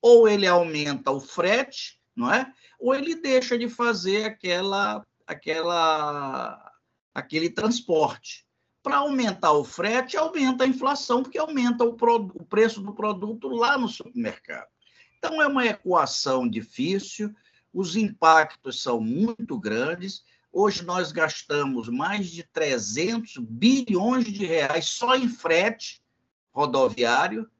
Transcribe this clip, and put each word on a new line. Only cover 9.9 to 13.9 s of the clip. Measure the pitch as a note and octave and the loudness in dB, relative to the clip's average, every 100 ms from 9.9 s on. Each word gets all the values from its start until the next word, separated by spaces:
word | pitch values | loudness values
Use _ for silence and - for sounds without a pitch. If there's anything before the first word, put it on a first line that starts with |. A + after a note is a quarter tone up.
| A#3+ B3+ - | -2 -2 -2
aumenta | D#4+ F4 C4 B3+ C4 | -2 0 0 2 0
a | |
inflação, | C4 C4 C#4 - B3 | 2 -2 -2 0 -2
porque | C4 - | -2 -4
aumenta | D#4 C#4+ A#3+ A#3+ A#3 | -4 0 0 2 0
o | |
pro-, | A#3 A#3 A#3 G3 - | 2 2 2 0 -12
o | - | -4
preço | G3+ A3 A3 | 2 2 2
do | G3 | -12
produto | G#3 G#3+ G3 G#3 A3+ C4 | -4 -4 -4 -6 -8 -6
lá | A#3+ A#3+ C#4+ | 0 2 2
no | |
supermercado. | A#3+ | 0